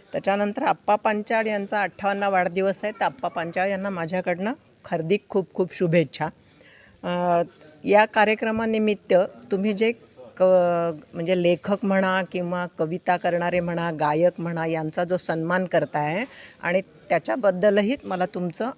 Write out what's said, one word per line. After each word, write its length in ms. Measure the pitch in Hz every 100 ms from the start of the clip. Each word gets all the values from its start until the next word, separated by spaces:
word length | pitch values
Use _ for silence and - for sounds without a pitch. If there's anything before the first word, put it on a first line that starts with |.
| _
त्याच्यानंतर 520 | - - 202 208 208
आप्पा 320 | - - - 214
पांचाळ 520 | 220 214 208 226 220
यांचा 340 | 208 196 214
अठ्ठावन्ना 480 | 185 - 202 196 202
वाढदिवस 500 | 190 180 175 190 185
आहे, 100 | 208 214
तर 60 | 185
आप्पा 240 | - 180
पांचाळ 400 | - 170 185 190
यांना 200 | 190 196
माझ्याकडनं 640 | 185 165 185 180 175 202 285 _ _ -
हार्दिक 320 | 170 160 208 -
खूप 180 | 202 175
खूप 200 | - 185
शुभेच्छा. 520 | - 180 170 151 - 156 - _ _ - - - _
अ, 400 | 180 175 180 170 175 - - -
या 220 | - 202 214
कार्यक्रमानिमित्त 1080 | 220 208 214 220 220 226 220 214 208 - 180 196 - -
तुम्ही 220 | 196 208
जे 180 | 196 220 233 - - - -
क-, 60 | 185 185 175 175 170 151 -
म्हणजे 300 | - 165 185
लेखक 320 | 175 170 - 202
म्हणा 380 | 196 190 190 190 180
किंवा 340 | 185 175 180 175 -
कविता 380 | 160 175 - 175
करणारे 420 | 180 175 175 180
म्हणा, 320 | 175 170 170
गायक 420 | 156 147 156 175 170
म्हणा, 280 | 170 170 165
यांचा 380 | 160 156 165
जो 140 | 175 180
सन्मान 480 | - 165 165 180 180
करताय 600 | 170 - 156 147 175 254 - - -
आणि 180 | 170 185
त्याच्याबद्दलही 1120 | 190 - - 170 - 269 202 180 208 202 202 277
मला 220 | 196 185 180
तुमचं 460 | 190 180 - 226